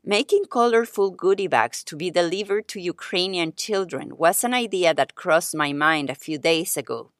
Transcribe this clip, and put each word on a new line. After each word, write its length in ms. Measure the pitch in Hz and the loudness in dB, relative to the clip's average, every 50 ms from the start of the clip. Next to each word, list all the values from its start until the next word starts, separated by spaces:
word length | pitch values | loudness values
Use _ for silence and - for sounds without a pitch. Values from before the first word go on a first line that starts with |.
| _ | _
Making 400 | - 202 208 285 - 415 403 403 | 0 0 0 2 2 2 2 2
colorful 640 | - - 247 233 240 226 226 233 226 - 214 196 196 | 0 2 2 4 4 4 2 2 0 0 0 0 0
goodie 380 | 180 - 165 190 202 196 196 170 | 0 0 2 2 2 2 0 2
bags 340 | 139 120 110 123 - - - | 2 2 2 2 -2 -10 -12
to 120 | - 165 | -12 -10
be 120 | 147 170 180 | -6 -6 0
delivered 600 | 156 175 175 170 175 196 208 196 196 214 214 - | 2 2 2 2 0 -4 -4 -2 -4 -4 -4 -8
to 120 | - 208 | -12 -8
Ukrainian 720 | 175 175 165 - - - - 180 180 190 190 175 170 160 156 | -6 -6 -8 -8 -10 -4 -2 -2 -2 0 -2 -2 -2 -4 -4
children 600 | - - - 214 196 190 165 - - - - - | -8 -6 -2 -2 -2 -2 -4 -6 -10 -10 -12 -4
was 280 | - 165 170 - - - | 2 2 4 4 4 0
an 100 | 240 247 | 0 0
idea 400 | 247 240 202 - 185 175 165 156 | 0 -2 -2 -2 2 2 2 4
that 220 | - 135 - _ | 2 -2 -2 _
crossed 400 | - - 180 160 165 170 - - | -8 0 2 2 2 2 0 -4
my 160 | 156 151 143 | -2 -2 -2
mind 360 | 143 143 151 156 160 151 143 143 | 0 2 2 2 2 2 -2 -4
a 60 | 156 | -6
few 240 | - - - 156 143 | -8 -8 -8 -8 0
days 380 | 127 165 165 160 190 - - | 2 2 2 2 0 -2 -4
ago. 340 | - 131 - - 113 120 _ _ | -6 -4 -4 -8 -8 -8 _ _